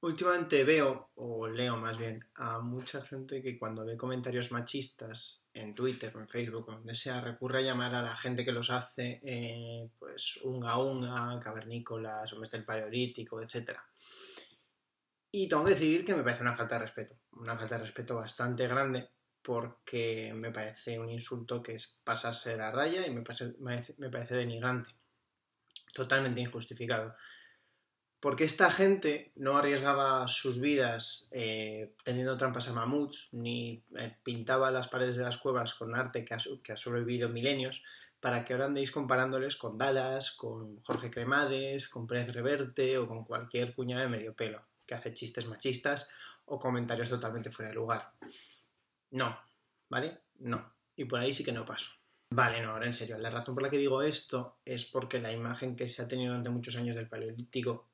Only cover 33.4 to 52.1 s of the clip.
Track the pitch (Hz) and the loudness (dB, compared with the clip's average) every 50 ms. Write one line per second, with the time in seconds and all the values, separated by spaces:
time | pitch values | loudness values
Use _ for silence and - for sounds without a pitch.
33.4 | 117 117 120 120 120 117 117 117 _ _ - - 117 117 - _ _ - 120 117 | -4 -2 -2 -2 -2 -4 -8 -10 _ _ -8 -8 -8 -8 -8 _ _ -4 -4 -4
34.4 | 113 - 131 131 135 131 131 131 123 - - 127 127 123 123 123 123 123 120 - | 0 2 4 4 6 4 4 2 -2 -2 0 0 2 2 2 0 0 0 -2 -2
35.4 | - 139 127 123 117 117 - - 117 113 117 123 131 127 - 123 113 - 117 117 | 0 2 2 2 2 0 -2 -6 -6 -4 0 0 -2 0 -2 -4 -4 -4 -2 -2
36.4 | 117 - 139 123 _ - 110 104 - 123 120 120 120 117 123 120 120 117 117 117 | -2 -4 -4 -8 _ -10 -8 -6 -4 -2 0 0 2 2 2 2 2 0 0 2
37.4 | 120 135 143 135 127 131 127 - - - - - - - _ _ - 127 123 120 | 2 2 2 2 0 -2 -4 -8 -12 -14 -20 -20 -20 -20 _ _ 0 0 2 2
38.4 | 117 - 127 123 135 139 143 139 139 131 - 151 143 127 131 127 131 131 135 131 | 0 0 0 2 2 2 2 2 0 0 0 -2 2 4 4 4 4 4 2 0
39.4 | 131 139 147 - - 113 104 110 131 139 135 131 127 131 131 135 135 - - - | 0 0 -2 -4 -4 -6 -2 0 2 4 4 4 4 2 0 0 -2 -2 -4 -4
40.4 | - 117 113 113 113 107 104 101 - - 123 117 120 117 117 120 120 123 139 143 | -8 -8 -6 -8 -10 -12 -12 -16 -4 -4 -2 -2 -2 -4 -4 -4 0 2 4 4
41.4 | 147 135 135 135 135 135 135 139 135 - - 123 113 113 120 123 120 120 120 120 | 4 4 2 0 0 -2 -4 -4 -6 -6 -6 -8 -6 -2 0 0 0 0 -2 0
42.4 | 120 135 147 139 139 127 - - 135 131 131 131 120 113 113 113 113 - 117 117 | 2 2 2 2 0 -2 0 2 2 4 4 2 2 0 -2 -8 -6 -4 -4 -4
43.4 | 120 117 - 120 120 120 120 - 127 120 127 123 135 127 120 110 107 113 107 - | -4 -2 0 0 0 0 0 -4 -2 -2 0 0 0 0 0 -2 -4 -6 -4 -4
44.4 | 117 110 107 107 - _ _ _ _ - 123 117 - 117 113 - - 117 - - | -4 -4 -4 -8 -14 _ _ _ _ -8 -8 -6 -6 -6 -6 -4 -6 -4 -4 -4
45.4 | 117 113 110 - - 135 127 123 - 147 143 - - - - - - - - - | -6 -6 -6 -4 -2 0 0 2 2 0 0 0 -2 -10 -14 -18 -18 -20 -20 -20
46.4 | _ - 143 127 - 131 123 120 120 117 120 110 120 117 127 120 123 113 110 120 | _ -8 -8 -4 -2 0 0 0 0 0 -2 -2 0 -2 -2 -2 -2 -4 -4 -4
47.4 | 110 - 117 - 110 107 107 110 113 113 113 104 - - - _ - - - - | -6 -8 -8 -8 -8 -6 -4 -4 0 0 0 -2 -2 -8 -16 _ -18 -16 -16 -16
48.4 | - - - - _ _ _ _ _ _ _ _ _ _ - 131 127 120 117 - | -18 -20 -20 -20 _ _ _ _ _ _ _ _ _ _ -2 0 0 0 0 -4
49.4 | - _ _ _ _ _ _ _ _ _ - 123 135 160 - - _ _ _ _ | -12 _ _ _ _ _ _ _ _ _ -2 0 0 -2 -4 -8 _ _ _ _
50.4 | 131 123 117 107 - - _ _ _ _ _ - 147 123 131 120 120 135 139 - | -4 -2 -2 -2 -2 -8 _ _ _ _ _ -6 -4 -2 0 2 2 2 2 0
51.4 | 151 - 123 117 117 - 120 - - - - _ _ _ | 0 -2 -2 -4 -4 -6 -6 -6 -6 -8 -10 _ _ _